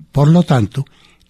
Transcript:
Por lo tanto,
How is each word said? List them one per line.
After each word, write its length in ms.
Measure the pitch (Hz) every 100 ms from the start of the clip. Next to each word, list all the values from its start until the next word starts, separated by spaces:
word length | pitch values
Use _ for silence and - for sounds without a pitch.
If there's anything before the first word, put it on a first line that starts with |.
| _
Por 180 | 139 143
lo 140 | 175
tanto, 420 | 175 131 101 - - _ _ _